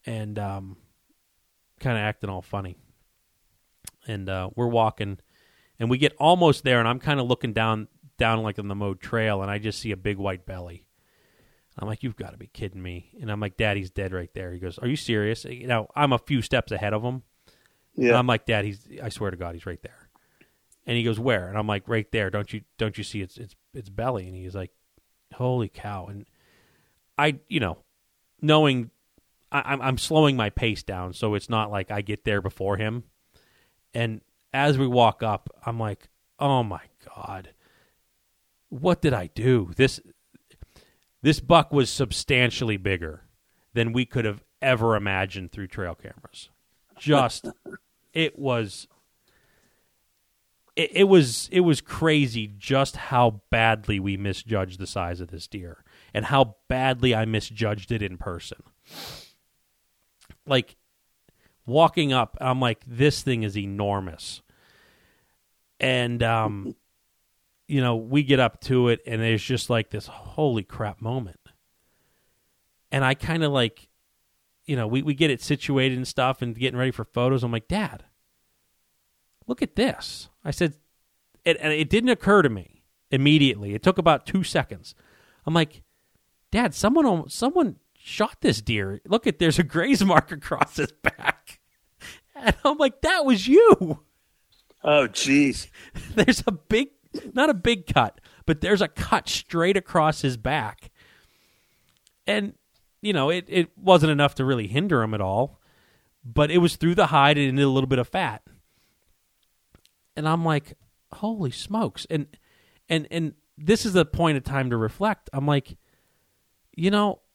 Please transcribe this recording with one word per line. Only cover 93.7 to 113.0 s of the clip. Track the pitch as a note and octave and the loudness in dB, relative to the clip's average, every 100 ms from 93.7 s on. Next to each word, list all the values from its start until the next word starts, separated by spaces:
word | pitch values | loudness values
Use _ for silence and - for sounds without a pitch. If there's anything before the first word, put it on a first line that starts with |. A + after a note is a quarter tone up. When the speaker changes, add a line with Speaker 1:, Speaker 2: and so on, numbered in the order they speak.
| - E3+ D3+ _ _ _ _ _ _ _ _ | 6 4 -6 _ _ _ _ _ _ _ _
Speaker 2:
Oh, | D3+ D3 B2 | 2 4 2
jeez. | - C3+ C#3+ C#3 A2 - - - | -2 2 4 4 0 -12 -18 -16
Speaker 1:
<laughs> | - - | -16 -4
There's | - G#3 - - | 2 2 2 -2
a | |
big, | F#3 _ A3 C#4 _ _ - G#3+ | -6 _ -2 -2 _ _ -14 -6
not | B3+ D4+ | 0 2
a | |
big | G#3 A#3 A3 - | 2 0 0 2
cut, | C#3+ A2 - _ _ | 2 2 -2 _ _
but | - D3+ | -2 -2
there's | F3+ G3+ | 2 2
a | F3+ | 2
cut | - - A3+ - | -2 -2 -2 -2
straight | - - E3+ F3 G3 | -8 -4 0 2 0
across | - F3 D#3 D3+ | 0 2 2 2
his | C#3 A#2+ | -2 -2
back. | B2+ D3+ G#2+ - - _ _ _ _ _ _ _ _ _ _ _ _ _ | -2 -2 -4 -10 -20 _ _ _ _ _ _ _ _ _ _ _ _ _
And, | - G#3 G3+ - _ _ _ _ | -4 -2 -4 -12 _ _ _ _
you | G#3 | -2
know, | F3 C#3 | 0 2
it, | F3+ F3 | 0 0
it | F#3 E3+ - | -2 -2 -2
wasn't | F#3 F3+ D#3 | 6 8 8
enough | D3 C#3+ - | 4 2 2
to | |
really | C3 B2 G2+ | -2 0 0
hinder | B2+ G3 C#3 | -2 2 0
him | A2 | 0
at | G#2+ | -2
all, | F#2+ G2+ C#3 - _ _ _ _ _ _ | 0 0 -2 -6 _ _ _ _ _ _
but | B2 A#2 D3 | -4 0 4
it | F3 | 4
was | E3+ - | 4 2
through | E3 | 0
the | F3 D#3 | 4 4
hide | D3 C#3+ D3 | 6 6 4
and | C#3 | 2
into | C3 | 2
a | C#3 | 4
little | C3 B2+ | 2 2
bit | C3 | 0
of | A#2+ | 0
fat. | F#3 D#3 A2 _ _ _ _ _ _ _ _ _ _ _ _ _ _ _ _ _ | -4 -4 -6 _ _ _ _ _ _ _ _ _ _ _ _ _ _ _ _ _
And | - D#3 | -6 -2
I'm | E3 | 0
like, | E3 D3+ D3 - _ _ _ | 0 -2 -4 -20 _ _ _
"Holy | - G#3+ A3 C#3+ | -8 -6 -4 -6
smokes." | - - A3 F#3+ - - | -6 -6 -4 -4 -6 -6
And, | D#3+ C#3 - _ _ _ _ _ | -6 -6 -14 _ _ _ _ _
and, | D#3+ | -4